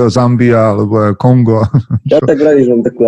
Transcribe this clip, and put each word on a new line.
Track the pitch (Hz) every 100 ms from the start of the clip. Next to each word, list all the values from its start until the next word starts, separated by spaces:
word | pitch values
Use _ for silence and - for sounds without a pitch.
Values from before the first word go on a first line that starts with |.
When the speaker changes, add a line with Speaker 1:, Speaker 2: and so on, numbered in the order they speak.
| 120
Speaker 1:
Zambia, | 117 120 120 120 113 110
alebo, | 104 104 110
e, | 107 101
Kongo. | 127 127 117 110 110 - -
<laughs> | 117 143
Speaker 2:
Ja | 143
Speaker 1:
Čo? | 139
Speaker 2:
tak | 143
rád, | 151 143
že | 123
mám | 120 120
takú | 123